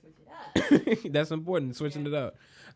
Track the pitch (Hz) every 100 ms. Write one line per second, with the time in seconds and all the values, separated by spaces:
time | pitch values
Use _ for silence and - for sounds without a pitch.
0 | - - - - - - - 285 - 220
1 | 165 147 156 160 165 180 131 120 147 147
2 | 147 147 120 - - - -